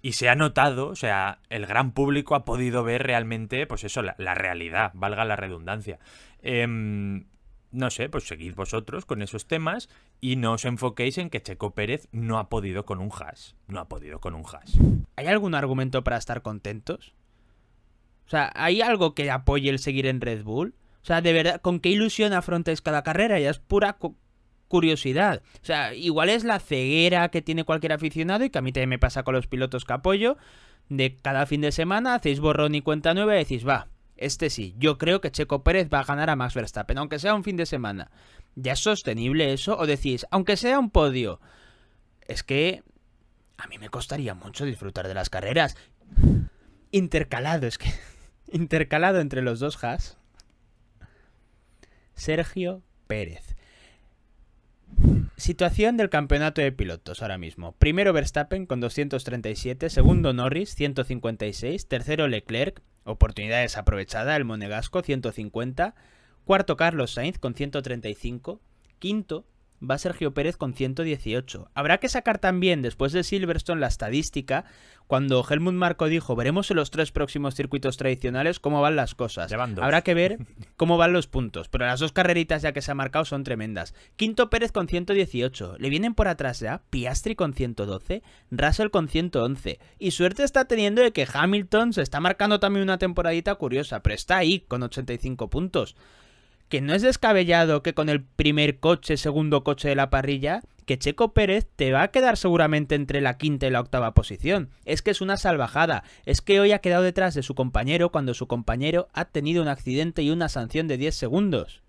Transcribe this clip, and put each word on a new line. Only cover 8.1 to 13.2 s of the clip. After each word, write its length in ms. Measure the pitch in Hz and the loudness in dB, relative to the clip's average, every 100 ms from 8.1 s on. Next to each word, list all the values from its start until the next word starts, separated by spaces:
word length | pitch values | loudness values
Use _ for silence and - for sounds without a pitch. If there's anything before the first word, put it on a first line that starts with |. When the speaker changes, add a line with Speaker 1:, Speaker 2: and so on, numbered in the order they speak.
| 151 - | -6 -10
Speaker 1:
seguid 300 | 78 85 87 | -12 -12 -10
vosotros 500 | 95 113 107 - - | -6 -6 -6 -12 -8
con 160 | 110 | -8
esos 240 | 101 110 - | -6 -10 -6
temas 420 | 160 160 214 - _ _ _ | -4 -4 -6 -12 _ _ _
y 160 | 131 131 | -4 0
no 160 | 117 | 0
os 120 | 113 131 | 0 -2
enfoquéis 540 | 120 127 104 123 135 | -2 -4 -2 -4 -4
en 100 | 175 | -6
que 120 | 113 | -8
Checo 320 | - 95 101 - | -10 -10 -8 -4
Pérez 320 | 104 151 - | -4 -4 -8
no 280 | 113 113 113 | -6 -2 -2
ha 100 | 107 | -2
podido 360 | 113 98 92 - | -4 -4 -6 -6
con 140 | 95 | -6
un 120 | 98 | -6
Haas. 440 | - | -10